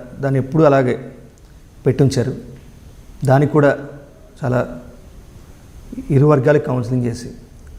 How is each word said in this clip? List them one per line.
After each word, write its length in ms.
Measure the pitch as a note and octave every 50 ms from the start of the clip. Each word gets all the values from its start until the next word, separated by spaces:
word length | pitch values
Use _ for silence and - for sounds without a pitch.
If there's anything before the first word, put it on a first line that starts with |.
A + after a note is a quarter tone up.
| - - - -
దాన్ని 200 | C3 C#3 C3+ C3
ఎప్పుడు 240 | A#2+ C3+ - D#3+ D#3+
అలాగే 480 | D3 C#3 C#3 C3 B2 A#2 - - - - - - - - - - - - - - - - - -
పెట్టుంచారు. 500 | C#3+ B2+ - C#3+ C3 - - A#2 B2+ C3+ - - - - - - - - - - - - - - - - - -
దానికి 260 | C3 C3 C3+ D3+ C#3+
కూడా 260 | D3+ D3+ C#3+ C#3 C3+ - - - - - - - - - - - - - -
చాలా 360 | B2 B2 B2 - - - - - - - - - - - - - - - - - - - - - - - - - - - B2+ B2+ -
ఇరు 160 | D3+ C3 C#3+
వర్గాలకు 400 | D3+ D3+ C#3+ B2 D3 D3 D3 D3
కౌన్సిలింగ్ 400 | - B2+ B2+ A#2 A2+ B2+ B2+ A#2+
చేసి 260 | A#2+ A2 - - - - - - - - - - - -